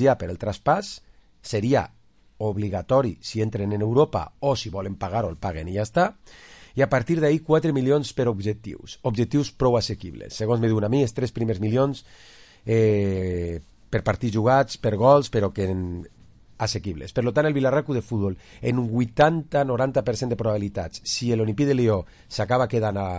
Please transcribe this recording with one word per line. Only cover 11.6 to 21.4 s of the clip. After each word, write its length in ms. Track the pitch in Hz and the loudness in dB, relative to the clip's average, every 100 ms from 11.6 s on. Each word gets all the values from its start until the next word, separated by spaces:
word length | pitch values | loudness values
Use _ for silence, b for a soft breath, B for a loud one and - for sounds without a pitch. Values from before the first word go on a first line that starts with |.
milions, 400 | 107 120 139 135 B B B B B B - | 0 2 2 -2 B B B B B B 0
eh, 960 | 113 110 104 98 95 92 87 85 82 - - - | 4 4 4 2 0 -2 -2 -4 -6 -10 -20 -6
per 140 | 110 | -2
partits 300 | 110 101 120 107 | 0 -2 -2 0
jugats, 400 | 110 135 135 - | 2 2 2 -2
per 200 | 120 104 | -2 2
gols, 300 | 120 143 139 | 6 6 4
però 220 | 117 101 | 0 -2
que 160 | 98 95 | 0 -2
en, 360 | 92 90 87 85 - - - - - | -2 -4 -8 -12 -18 -20 -20 -20 -6
assequibles. 560 | 110 110 101 78 78 | -4 -4 -6 -8 -6
Per 100 | - | -4
lo 80 | 120 | 0
tant, 140 | 113 151 | 2 2
el 60 | 139 | 2
Villarreal 300 | 131 135 147 | 2 2 0
Club 100 | 127 | -2
de 80 | |
Futbol, 320 | - 110 98 92 B B | -2 -2 -2 -4 B B
en 180 | 120 123 | -2 0
un 100 | 120 | 0
vuitanta-noranta 1120 | 117 117 110 151 165 147 143 139 120 135 135 | 0 0 4 4 4 -2 -2 0 0 0 0
per 140 | 117 110 | -2 -2
cent 100 | 127 | -2
de 20 | 117 | -2
probabilitats, 640 | 110 107 101 101 82 - - | 0 -2 -2 -6 -8 -10 -8
si 240 | - 120 | -4 0
l'Olympique 340 | 113 | 0